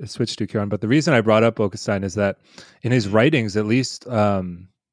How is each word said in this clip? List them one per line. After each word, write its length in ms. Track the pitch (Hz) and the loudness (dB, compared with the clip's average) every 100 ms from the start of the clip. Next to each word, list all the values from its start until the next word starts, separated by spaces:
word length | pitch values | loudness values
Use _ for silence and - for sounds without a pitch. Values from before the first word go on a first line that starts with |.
| 110 | -12
switch 280 | - 120 | -6 -6
to, 140 | - 104 | -4 -6
Kieran, 200 | 110 101 | -4 -4
but 120 | 101 | -4
the 80 | 107 | 0
reason 260 | 143 147 | 0 2
I 60 | 127 | 2
brought 240 | 107 107 | 4 4
up 100 | 113 | 4
Bolkestein 480 | 107 104 110 - 101 | 2 -2 -2 -4 -4
is 140 | 98 104 | -2 -2
that 220 | 101 95 _ - - _ | -2 -2 _ -20 -20 _
in 80 | 120 | -2
his 160 | 123 101 | 0 2
writings, 500 | 107 143 151 110 101 | 4 4 2 0 -2
at 100 | 107 | 0
least, 380 | 123 123 - - | 0 0 -8 -6
um, 580 | 117 104 98 90 87 92 _ _ | 0 2 0 -4 -10 -18 _ _